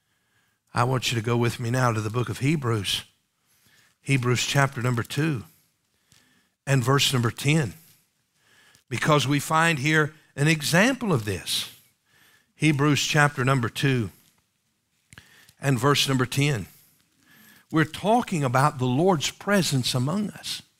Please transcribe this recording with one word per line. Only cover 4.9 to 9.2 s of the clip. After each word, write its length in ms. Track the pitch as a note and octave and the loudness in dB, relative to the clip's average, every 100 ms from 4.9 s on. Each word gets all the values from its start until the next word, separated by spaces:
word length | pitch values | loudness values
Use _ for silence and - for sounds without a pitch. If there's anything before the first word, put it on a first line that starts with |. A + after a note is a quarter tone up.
| A#2+ | -2
two 420 | G#2 - D#3+ C3 F2 _ _ _ _ _ _ _ _ _ _ _ - | -4 -4 -4 -4 -8 _ _ _ _ _ _ _ _ _ _ _ 0
and 180 | C#3 | 2
verse 300 | A#2 C#3 - | 4 2 2
number 160 | C3 A#2 | 0 0
ten, 460 | - C#3 D#3+ A2+ - - _ _ _ _ _ _ _ _ _ - | -2 0 0 0 -8 -20 _ _ _ _ _ _ _ _ _ -10
because 380 | A#2+ - D3 | -4 2 2